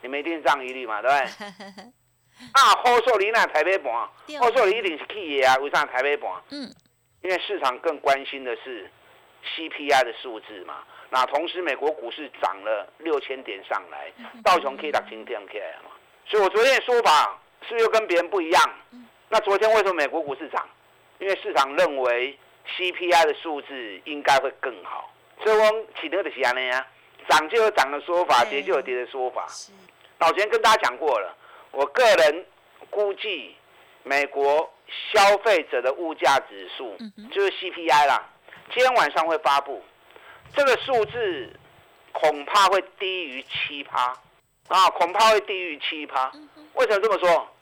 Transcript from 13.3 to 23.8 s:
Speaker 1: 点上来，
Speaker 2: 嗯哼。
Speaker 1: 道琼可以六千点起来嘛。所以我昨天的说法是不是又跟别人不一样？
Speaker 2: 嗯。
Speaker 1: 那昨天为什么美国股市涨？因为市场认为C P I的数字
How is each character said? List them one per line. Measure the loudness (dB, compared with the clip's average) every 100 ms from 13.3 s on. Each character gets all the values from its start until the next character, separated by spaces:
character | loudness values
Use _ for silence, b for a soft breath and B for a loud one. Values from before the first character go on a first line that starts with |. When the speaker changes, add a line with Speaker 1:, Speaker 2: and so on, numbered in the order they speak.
| -12
Speaker 1:
点 | -12 -14
上 | -8 -8 -8
来， | -16 -18 -18
Speaker 2:
嗯 | -20
哼。 | -4
Speaker 1:
道 | 0 2
琼 | 0 -8
可 | -4
以 |
六 | -4 -6
千 | -16
点 | -10 -10 -10
起 | -12
来 | -12 -14
嘛。 | -20 -20 _ _ -2
所 | 2
以 |
我 | 2
昨 | 4
天 | 4
的 | 2
说 | 2 2
法 | 6 4 4 -2 _ _ -8
是 |
不 | 0
是 |
又 | 2
跟 | 2 2
别 | -2
人 | 0
不 | -4
一 | 2
样？ | 4 2 0 -20
Speaker 2:
嗯。 | -20 -20 _ _
Speaker 1:
那 | 0
昨 | 2 2
天 | 4
为 | 4
什 |
么 | 2
美 | 0 -2
国 | -2
股 | -6
市 | -10 -6
涨？ | -8 -8 _ _ _ _ _
因 | -4
为 | -4
市 | -2
场 | 0 0 2
认 | 0 2
为 | 0 0 -2 -8 _ _ -14 -6
C | -6
P | -4 2
I | 4
的 | 4
数 | 2 -6 -10
字 | -10 -12